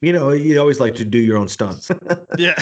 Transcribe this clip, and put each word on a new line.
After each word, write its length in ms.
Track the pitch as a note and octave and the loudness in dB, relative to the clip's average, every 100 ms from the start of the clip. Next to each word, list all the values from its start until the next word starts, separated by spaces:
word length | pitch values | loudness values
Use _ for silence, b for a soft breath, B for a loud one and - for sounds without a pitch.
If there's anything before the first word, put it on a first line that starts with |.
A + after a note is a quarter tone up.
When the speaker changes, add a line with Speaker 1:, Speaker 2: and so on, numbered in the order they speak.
Speaker 1:
You 120 | D3+ | -2
know, 160 | F3 C#3 | 0 2
you 280 | D3 D3+ D3 | 0 2 2
always 200 | C#3+ C#3 | 2 2
like 140 | A#2+ A2+ | 0 -2
to 100 | G#2+ | -2
do 120 | A#2 | 2
your 200 | A2+ G#2+ | 2 2
own 100 | G2 | -2
stunts. 420 | - G2+ F2 - F3+ | -4 -6 -6 -6 -6
<laughs> 420 | - F3 - - | -4 -6 -6 -2
Speaker 2:
Yeah. 160 | E3+ D#3 | -2 -2